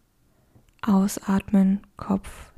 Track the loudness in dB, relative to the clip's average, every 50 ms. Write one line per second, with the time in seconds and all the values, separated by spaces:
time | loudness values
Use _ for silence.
0 | _ _ _ _ _ _ _ _ _ _ _ _ _ _ _ -8 -2 2 2 2
1 | 2 0 -2 -6 -4 -2 -2 -2 -2 0 2 4 4 4 2 0 -4 _ _ -14
2 | -6 -4 -4 -4 -4 -8 -18 -18 -20 -20 -12